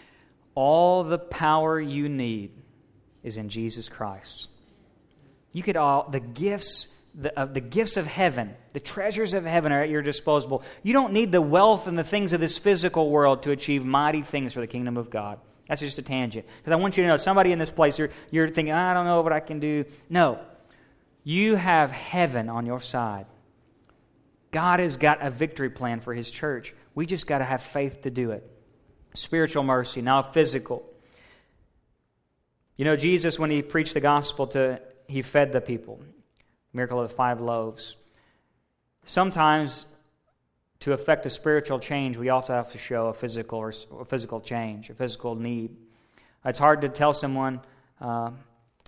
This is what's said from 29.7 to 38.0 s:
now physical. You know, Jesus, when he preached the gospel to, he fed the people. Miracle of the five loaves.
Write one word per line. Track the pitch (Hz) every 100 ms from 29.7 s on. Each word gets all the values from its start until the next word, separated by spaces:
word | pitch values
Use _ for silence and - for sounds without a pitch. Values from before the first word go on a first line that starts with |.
| 127 123 131
now | 120 135
physical. | 131 160 143 127 - 123 - - _ _ _ _ _ _ _ _ _ _ _ _ _ _ _ _ _ -
You |
know, | 147
Jesus, | 147 160 180 165 156
when | 156
he | 147
preached | 143 165 156
the | 151
gospel | 143 147 143 - 135
to, | 139 131 123 - - -
he | 135
fed | 127 147 139
the | 127
people. | 127 120 110 120 143 _ _ _ _ _ _
Miracle | 127 123 123
of | 117
the |
five | - 123 120
loaves. | 120 117 113 110 - -